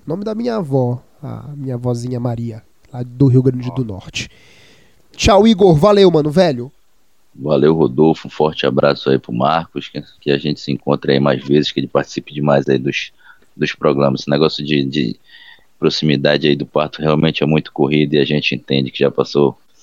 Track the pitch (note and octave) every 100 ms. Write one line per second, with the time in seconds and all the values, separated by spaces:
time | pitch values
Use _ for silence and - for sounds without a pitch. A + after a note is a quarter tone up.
0 | - F3 G#3 G#3+ A#3+ A3 D3+ C3+ B2 B2
1 | _ _ C3+ A2+ B2 D3 C3 A#2+ B2 A#2+
2 | B2 B2 B2 A#2 A#2 A2 _ _ _ B2
3 | B2 B2 C3+ B2+ C3 B2+ B2 - A2 F#2+
4 | - - - _ - - _ _ _ _
5 | _ - - G3 A3 G3 G3 D3+ G3+ G3+
6 | F#3+ E3 D3+ D3+ F3 B2+ B2 _ _ _
7 | _ _ _ - C#2+ C#2+ D2 D#2+ C2+ B1+
8 | D#2+ D#2 - - D#2 - C#2 C2+ C#2+ C#2+
9 | C#2 C2+ - A#1+ C#2 D#2+ E2+ C#2+ - D2
10 | - _ D2 C#2 D2+ D2 - C2+ - C#2+
11 | - C2+ C#2 C2 C2+ D2 C#2+ - C2 -
12 | D2 - - C#2+ D2 C#2 - C2 C2+ -
13 | - _ - - _ - D2+ - D#2 C#2
14 | C#2 C2+ - C#2+ D#2 - D2 D2 C2+ D2
15 | A#1+ - _ - - - _ - D#2 -
16 | D#2 C#2 D2 D2 D2+ C#2+ C#2 D2 D2+ -
17 | D#2 D2+ D#2+ - D2+ D#2 - - C#2 D2+
18 | D2 D2 C#2 D2+ - C2 - C2+ C2 -
19 | C#2 C#2 - D2 C#2 - _ _